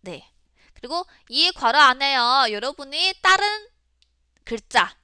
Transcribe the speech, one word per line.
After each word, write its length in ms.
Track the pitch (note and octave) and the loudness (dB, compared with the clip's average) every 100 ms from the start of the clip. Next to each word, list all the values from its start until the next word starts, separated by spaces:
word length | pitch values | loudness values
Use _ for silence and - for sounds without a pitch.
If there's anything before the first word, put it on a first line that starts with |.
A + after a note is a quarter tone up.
네. 280 | F#3 D3+ _ _ _ _ _ | -18 -18 _ _ _ _ _
그리고 320 | _ A3+ E4+ F4+ _ _ | _ -10 -8 -8 _ _
이 220 | B3 E4+ | 0 0
괄호 260 | F4+ A#3+ C4+ | 0 0 4
안에요. 720 | C#4 B3+ C#4 C4+ A#3+ C4+ A#3 | 4 4 0 0 2 2 0
여러분이 640 | G#3 B3 D4 C#4 D4 F#4 F#4 | -2 -8 -10 -12 -4 -4 0
다른 460 | F#4 F#4+ G#4 G#4+ G#4+ _ _ _ _ _ _ _ | 2 2 0 -4 -12 _ _ _ _ _ _ _
글자 520 | - A3+ _ A#3 F3 - | -12 -12 _ 0 0 -6